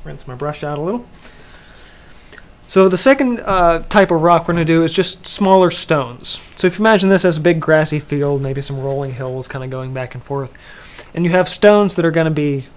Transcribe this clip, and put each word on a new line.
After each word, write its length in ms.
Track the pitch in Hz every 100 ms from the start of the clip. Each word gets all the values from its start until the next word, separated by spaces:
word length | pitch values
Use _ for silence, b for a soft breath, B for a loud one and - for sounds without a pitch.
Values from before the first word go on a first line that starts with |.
Rinse 240 | 156 143 -
my 60 |
brush 280 | 127 147 147
out 140 | 147 147
a 60 |
little. 240 | 165 240 - B B B B B B B B B B B B B B - -
So 220 | 190 190
the 80 | 180
second, 420 | 262 269 262 233
uh, 420 | - 190 170 165 -
type 220 | 214 185
of 100 | 170
rock 260 | 165 170 165
we're 60 |
gonna 140 | 170 160
do 180 | 165
is 80 | 165
just 340 | 165 180 - -
smaller 440 | - 190 190 175
stones. 680 | 170 - 156 120 123 - - - -
So 100 | 185
if 120 | 185
you 40 |
imagine 260 | 220 214 190
this 160 | 190
as 140 | 180 156
a 20 |
big 200 | 160 165
grassy 380 | 160 156 160 151
field, 440 | 139 143 143 143
maybe 180 | 135 135
some 180 | 135 135
rolling 360 | 135 139 139
hills 340 | 123 127 131 127
kinda 200 | 139 127
going 260 | 131 131
back 200 | 131 127
and 80 | 127
forth, 300 | - 139 131 B B B B B B
and 100 | 170
you 60 | 175
have 180 | 185 180
stones 480 | - 208 208 202 -
that 80 |
are 60 | 170
gonna 200 | 165 160
be 360 | 156 147 139 131